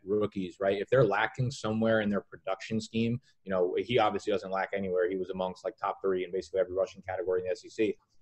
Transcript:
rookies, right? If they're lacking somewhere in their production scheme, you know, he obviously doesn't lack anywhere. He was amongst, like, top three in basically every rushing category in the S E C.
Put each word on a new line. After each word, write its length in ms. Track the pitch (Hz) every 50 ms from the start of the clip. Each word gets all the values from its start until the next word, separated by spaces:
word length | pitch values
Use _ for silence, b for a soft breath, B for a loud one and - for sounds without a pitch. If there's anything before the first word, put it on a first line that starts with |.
| -
rookies, 520 | 92 104 107 104 101 - 101 92 87 - -
right? 220 | 98 98 101 101
If 80 | 98 -
they're 160 | 120 135 123
lacking 460 | 98 98 104 110 113 - - 127 120
somewhere 500 | - - - 107 110 113 113 113 113 110
in 100 | 107 104
their 120 | 104 95
production 580 | - _ - - - 92 95 - - - 110 110
scheme, 400 | 110 - 113 113 117 117 120 120 - _ _ _ -
you 60 | 95
know, 240 | 95 92 90 - - 101
he 200 | 98 110 123 120
obviously 340 | 107 107 101 98 - 107
doesn't 180 | 101 92 101 92
lack 200 | 95 95 92 - -
anywhere. 340 | 98 98 92 90 90 90 90
He 80 | 95
was 140 | 95 92 92
amongst, 340 | 92 95 92 92 90 - -
like, 120 | 92 - -
top 200 | 101 98 92 -
three 220 | - 98 92 92 90
in 80 | 87
basically 280 | 92 95 90 - - 95
every 140 | 90 90 92
rushing 280 | 95 95 - - 95
category 380 | 92 92 92 95 87 92 92 92
in 60 | 90
the 60 | 92
S 120 | 90 - -
E 40 | 85
C. 280 | - - 110 101 - - _ _ _ -